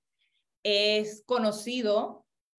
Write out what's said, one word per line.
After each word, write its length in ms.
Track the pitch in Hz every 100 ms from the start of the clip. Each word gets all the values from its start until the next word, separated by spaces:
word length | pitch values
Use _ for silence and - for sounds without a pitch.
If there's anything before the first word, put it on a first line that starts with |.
| _ _ _ _ _ _
es 600 | 208 202 208 214 214 - -
conocido 1000 | 247 214 214 240 247 214 208 403 - _ _ _